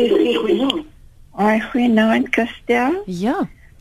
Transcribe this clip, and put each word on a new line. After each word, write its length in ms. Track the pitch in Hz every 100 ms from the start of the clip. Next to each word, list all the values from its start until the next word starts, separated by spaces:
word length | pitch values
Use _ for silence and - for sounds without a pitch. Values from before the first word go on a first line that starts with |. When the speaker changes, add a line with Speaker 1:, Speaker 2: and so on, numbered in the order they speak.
| 240
Speaker 1:
S 40 |
G, 260 | - 240 226
goeienaand. 480 | 220 208 277 170 - - - - -
Hoi, 300 | - 208 220
goeienaand, 680 | - - 247 220 220 233 277
Christel. 720 | - 233 - - 240 247 370 403
Speaker 2:
Ja. 420 | 175 202 349 220 - - -